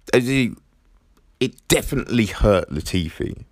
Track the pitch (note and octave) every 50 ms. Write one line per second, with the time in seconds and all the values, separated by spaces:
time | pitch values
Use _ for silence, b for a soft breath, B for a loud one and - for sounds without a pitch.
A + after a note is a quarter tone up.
0 | - - - C3 B2 B2+ C3+ C3+ B2 A2 - - _ _ _ _ _ _ _ _
1 | _ _ _ _ _ _ _ - C3 B2+ - _ _ - E3+ C#3 - - D3 B2+
2 | - - A2+ A#2+ A2 F#2+ - - - G#2+ G2 F2+ D#2+ - C#2+ D#2 - - - F#2
3 | D#2+ D#2+ - - - - - - - _